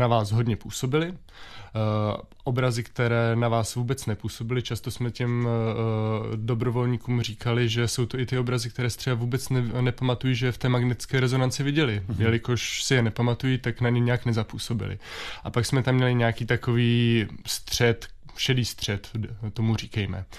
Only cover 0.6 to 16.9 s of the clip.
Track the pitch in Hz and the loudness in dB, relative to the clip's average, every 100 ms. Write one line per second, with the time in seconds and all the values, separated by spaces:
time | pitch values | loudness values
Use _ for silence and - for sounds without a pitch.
0.6 | 107 - 127 151 170 185 - - - - | -4 -6 0 0 0 -6 -16 -20 -18 -16
1.6 | - 110 107 107 107 - - - 135 127 | -8 -2 0 0 0 -2 -8 -8 -2 0
2.6 | 127 117 - - 120 117 117 117 117 117 | 0 0 -4 0 2 4 2 2 2 2
3.6 | 113 123 117 - - 104 110 - 113 127 | 0 -2 -4 -4 -4 -6 -6 -8 -4 -2
4.6 | - 113 117 - 120 - 123 120 120 117 | -2 -6 -6 -4 -4 -2 -2 0 2 2
5.6 | 113 113 113 110 110 107 110 110 110 117 | 0 0 0 0 0 -2 -2 -4 -2 0
6.6 | 120 120 123 120 - 120 113 107 120 120 | 0 2 0 0 0 -2 -2 -2 0 2
7.6 | 120 113 117 - 117 131 120 127 123 123 | 2 2 0 0 -2 -2 -2 0 0 -2
8.6 | 117 - 123 - 131 117 120 131 - 131 | -2 -2 -4 -2 -2 0 0 -2 0 0
9.6 | 117 123 123 120 127 123 131 120 127 - | 0 0 0 2 0 2 0 2 0 0
10.6 | 127 123 123 120 - 135 127 131 127 - | 2 2 2 0 0 0 2 2 0 0
11.6 | 139 147 135 101 92 107 113 117 - 117 | 0 2 2 0 -2 2 4 2 2 -2
12.6 | - - - 131 113 110 120 117 135 127 | -2 -4 2 4 4 2 0 2 0 0
13.6 | 120 - 120 120 120 120 123 113 104 107 | 0 0 2 2 2 2 2 0 -2 -6
14.6 | - 117 98 95 - - - - - 123 | -4 -4 -4 -8 -10 -12 -10 -10 -4 -2
15.6 | 110 135 123 127 127 123 117 - 113 120 | 2 2 4 4 4 4 2 0 0 0
16.6 | - 120 120 | 2 2 4